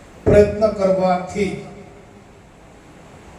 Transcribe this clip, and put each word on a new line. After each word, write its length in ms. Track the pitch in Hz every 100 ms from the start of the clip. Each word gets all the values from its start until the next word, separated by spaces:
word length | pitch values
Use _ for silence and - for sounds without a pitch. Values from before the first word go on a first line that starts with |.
| - - -
પ્રયત્ન 380 | 208 208 208 220 202
કરવાથી, 720 | 190 185 185 180 180 208 180 139 - - - - - - - - - - - - - - - - -